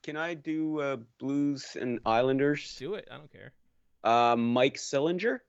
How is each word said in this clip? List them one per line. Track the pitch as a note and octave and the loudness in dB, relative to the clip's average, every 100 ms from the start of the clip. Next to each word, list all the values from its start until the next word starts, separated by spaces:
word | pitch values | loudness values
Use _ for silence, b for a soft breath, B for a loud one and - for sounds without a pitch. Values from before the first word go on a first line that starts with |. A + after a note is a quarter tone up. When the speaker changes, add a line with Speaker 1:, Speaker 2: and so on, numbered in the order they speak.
Speaker 1:
can | - D3+ | -8 -6
I | E3 | -6
do, | E3+ D#3+ D#3 D#3 D#3 | -6 -6 -4 -2 -2
uh, | C#3 C3 A2+ _ | -2 -4 -8 _
Blues | C3 C#3 C#3+ C#3 - - | -4 0 0 -2 -8 -6
and | B2 A#2+ | -4 -2
Islanders? | G#2+ A2+ C3 C3+ C#3+ D3 - - | 2 2 4 4 2 0 -6 -12
Speaker 2:
Do | C3 | -10
it. | G3+ - | -10 -12
I | B2+ | -18
don't | D3+ | -18
care. | - A2+ _ _ _ _ _ | -20 -20 _ _ _ _ _
Speaker 1:
Uh, | - A#2 A#2+ A#2 | 2 4 6 4
Mike | A#2 B2 C3+ - | 2 4 2 2
Sillinger? | - C#3 D#3 F3 A3 C4 | -4 0 0 0 -2 -4